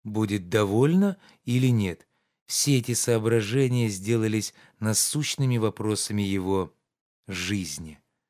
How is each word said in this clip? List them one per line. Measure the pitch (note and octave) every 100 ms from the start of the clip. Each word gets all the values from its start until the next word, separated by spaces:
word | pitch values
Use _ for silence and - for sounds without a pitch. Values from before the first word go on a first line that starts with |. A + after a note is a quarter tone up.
будет | A2 G#2+ G#2+ G2+ F2
довольна | A2 G2+ G#2+ C#3+ F3+ G3+ F#3+ - _
или | - B2 B2+
нет. | A#2 F#2+ E2 _ _ _ _ -
Все | - - C3+
эти | A2+
соображения | A#2 - A#2 A2 A#2 G2+ B2+ C3 B2 A2+
сделались | F#2+ G2 A#2 A2 G#2+ G2+ - - -
насущными | A2 G#2+ - D3+ C#3+ - C3+ A#2+
вопросами | G#2+ - G#2+ G#2 - G#2
его | G2 G2 F#2 F#2+ F2+ _ _ _ _ _ -
жизни. | F#2 F2+ G2+ E2+ D2 D#2+ D2+ _ _